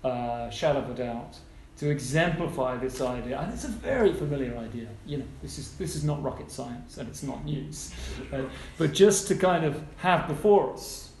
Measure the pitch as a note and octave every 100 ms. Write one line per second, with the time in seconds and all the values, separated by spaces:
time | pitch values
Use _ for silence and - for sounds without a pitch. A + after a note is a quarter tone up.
0 | C3+ B2 A#2+ A#2+ A#2 - D#3+ C3 A#2 A#2+
1 | A#2+ A#2 D3 - - - - - D3 C#3
2 | B2 D3+ F3 D#3+ D#3+ - B2+ B2 B2+ -
3 | B2+ B2 A#2 C#3 E3+ - C#4 G#3+ - C4
4 | G#3 D#3+ D3 C#3+ B2+ A#2 A2+ A2 A2+ G#2
5 | - C#3+ - - - - C#3+ - F3+ D3+
6 | D3 C#3+ C3+ - - - B2 B2 - -
7 | A2+ - C#3 - D3 D3 A#2+ - - -
8 | - - - C3+ C3 - - - D3+ D3+
9 | G3+ G3+ - C4 F#3 E3+ D#3 C#3 - -
10 | F3+ E3+ - D3 G#3+ G3+ C3 - - -
11 | - -